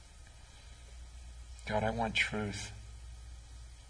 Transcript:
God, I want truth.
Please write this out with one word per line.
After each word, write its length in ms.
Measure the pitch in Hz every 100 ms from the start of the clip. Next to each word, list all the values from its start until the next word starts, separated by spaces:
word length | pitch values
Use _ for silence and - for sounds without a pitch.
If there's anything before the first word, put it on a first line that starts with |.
| - - - - - - - - - - - - - - - - -
God, 160 | 107
I 60 | 107
want 260 | 113 113 -
truth. 560 | - 107 104 101 - - - - - - - - - - - - -